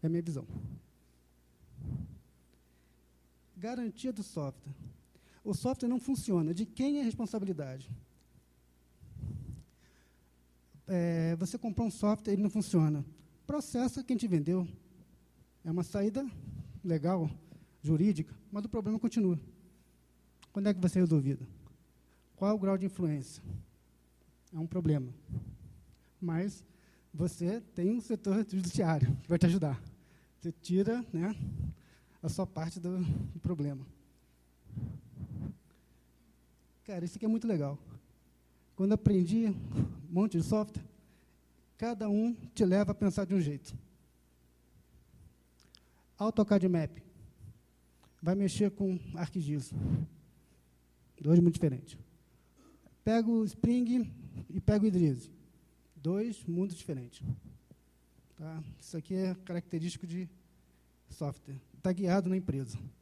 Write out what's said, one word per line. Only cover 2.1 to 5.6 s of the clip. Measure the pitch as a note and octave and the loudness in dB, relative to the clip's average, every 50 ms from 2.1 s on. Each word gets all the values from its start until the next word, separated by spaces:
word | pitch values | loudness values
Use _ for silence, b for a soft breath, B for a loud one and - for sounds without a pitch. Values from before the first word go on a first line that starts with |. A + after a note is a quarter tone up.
| - - - _ _ _ _ _ _ b b b b b b b b b _ _ _ _ _ _ _ _ _ _ _ | -12 -20 -20 _ _ _ _ _ _ b b b b b b b b b _ _ _ _ _ _ _ _ _ _ _
Garantia | F#3 F3 A3+ B3 B3 A#3+ A3 - - - B3+ A#3+ | -10 -8 -8 -6 -4 -4 -6 -6 -6 -6 -6 -4
do | G#3 G3+ | -4 -8
software. | - - E3+ D3 C#3 C3+ - - C#3+ C3+ - - - - - _ _ b b b b b b b | -8 -6 -4 -4 -4 -6 -10 -14 -16 -14 -14 -14 -18 -18 -20 _ _ b b b b b b b
O | G#3 G3+ | -4 -4
software | - | -2